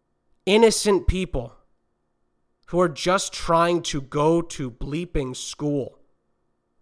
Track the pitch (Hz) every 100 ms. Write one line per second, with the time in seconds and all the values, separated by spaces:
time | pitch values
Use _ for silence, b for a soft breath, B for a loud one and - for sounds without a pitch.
0 | _ _ _ _ - 214 226 214 208 190
1 | - 185 185 135 117 - _ _ _ _
2 | _ _ _ _ _ _ - 170 175 139
3 | 175 185 - - - 165 170 175 170 147
4 | 131 147 151 170 165 - 131 113 135 151
5 | 175 160 131 127 - - 147 143 120 -
6 | _ _ _ _ _ _ _ _